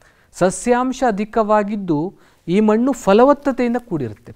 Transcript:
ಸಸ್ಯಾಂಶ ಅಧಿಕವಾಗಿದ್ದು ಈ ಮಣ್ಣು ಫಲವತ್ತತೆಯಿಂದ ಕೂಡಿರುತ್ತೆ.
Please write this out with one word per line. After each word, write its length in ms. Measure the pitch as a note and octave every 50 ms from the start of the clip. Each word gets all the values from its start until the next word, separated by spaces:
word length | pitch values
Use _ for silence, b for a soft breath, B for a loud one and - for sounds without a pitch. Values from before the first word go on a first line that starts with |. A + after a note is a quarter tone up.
| b b b b b b -
ಸಸ್ಯಾಂಶ 680 | - F3 F#3+ F3+ - - A#3+ A#3+ A#3+ B3+ C4 B3+ - C4+
ಅಧಿಕವಾಗಿದ್ದು 920 | A#3+ G3+ F#3+ G#3+ G#3+ - A#3 G#3+ G3+ G#3+ G#3+ G#3 G3+ A3 G#3 G3 F3 D#3 C#3+ E3 G3 b b b b b b b -
ಈ 100 | E3+ G#3
ಮಣ್ಣು 320 | A3 G#3+ G#3+ A3+ A#3+ C#4
ಫಲವತ್ತತೆಯಿಂದ 840 | B3+ - - G3 G3 A3 B3 C#4+ C#4+ D4 - C#4+ A#3+ - B3 A#3+ A#3 B3 A#3+ -
ಕೂಡಿರುತ್ತೆ. 440 | F3+ D3+ B2+ A2 G2+ - _ - A#2+